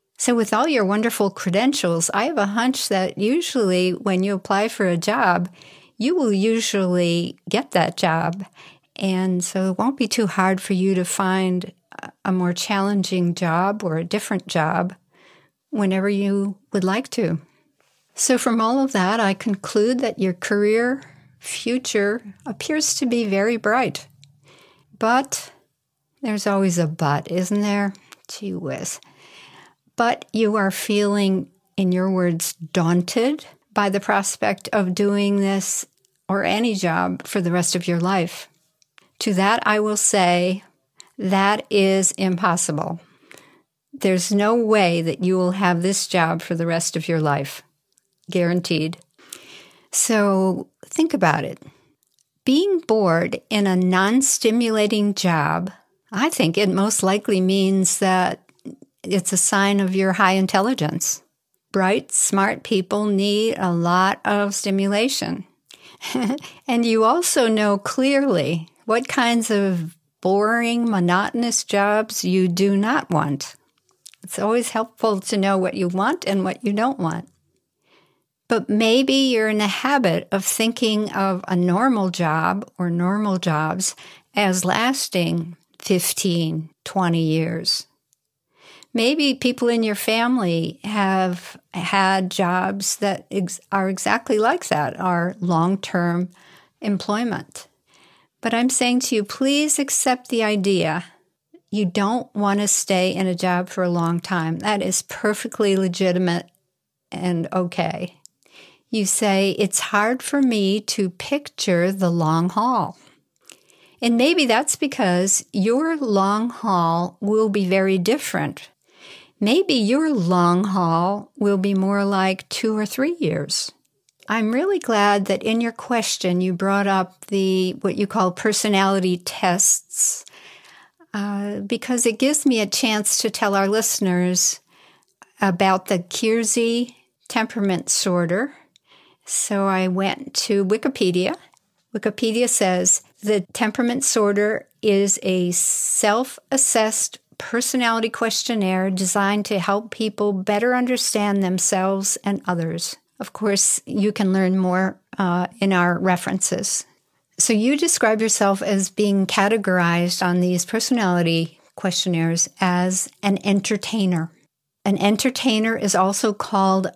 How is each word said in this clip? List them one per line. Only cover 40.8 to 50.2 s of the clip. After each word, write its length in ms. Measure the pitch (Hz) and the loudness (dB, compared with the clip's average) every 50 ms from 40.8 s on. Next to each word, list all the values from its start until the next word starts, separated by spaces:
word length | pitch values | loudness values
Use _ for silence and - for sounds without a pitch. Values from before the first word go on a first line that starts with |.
| _ _ _ - - _ _ - | _ _ _ -20 -20 _ _ -6
that 480 | 208 185 196 190 196 202 214 208 - - | -2 0 2 2 4 2 2 0 -2 -2
is 420 | - 202 190 190 190 196 185 - - | 0 2 4 4 4 2 2 0 0
impossible. 840 | - 190 185 180 170 196 180 170 175 - - 151 151 - - 170 170 - _ _ _ _ - - - - _ _ _ _ _ _ _ _ _ - | 0 0 0 0 0 0 0 0 0 -2 -2 -2 -4 -4 -6 -6 -10 -12 _ _ _ _ -20 -20 -20 -20 _ _ _ _ _ _ _ _ _ -10
There's 400 | 269 - 196 185 180 175 - 208 | -4 0 0 0 0 0 0 0
no 220 | 202 202 214 233 | 2 2 2 2
way 460 | 240 226 214 214 214 190 170 170 170 | 2 2 2 4 4 4 4 2 2
that 220 | 165 165 - - 180 | 0 -2 -2 -2 0
you 140 | 185 185 185 | 0 2 2
will 140 | 180 180 | 2 0
have 300 | 185 190 196 180 180 170 | 0 0 2 2 2 2
this 260 | 175 190 196 - - - | 0 0 -2 -2 -4 -2
job 340 | - 180 165 160 170 165 | 0 0 2 2 0 -2
for 140 | - - 175 | -4 -6 -4
the 120 | 165 170 170 | -4 -2 -2
rest 300 | 165 170 - - - 165 | -2 -2 -2 -2 -4 -4
of 100 | 156 - | -4 -2
your 140 | 165 160 | -2 0
life. 400 | 156 147 143 143 139 - - - - _ _ _ _ _ _ _ _ _ _ _ _ - | 2 0 0 0 -2 -6 -10 -14 -18 _ _ _ _ _ _ _ _ _ _ _ _ -6
Guaranteed. 680 | - 180 175 170 175 180 175 - 175 156 156 160 170 - - _ _ _ - - - - - - - - - - _ _ _ _ | -2 0 0 2 0 0 -2 -2 -2 -2 -2 -4 -6 -10 -16 _ _ _ -20 -20 -20 -20 -20 -20 -20 -20 -20 -20 _ _ _ _
So 760 | - - - - 226 214 | -4 -4 0 0 2 2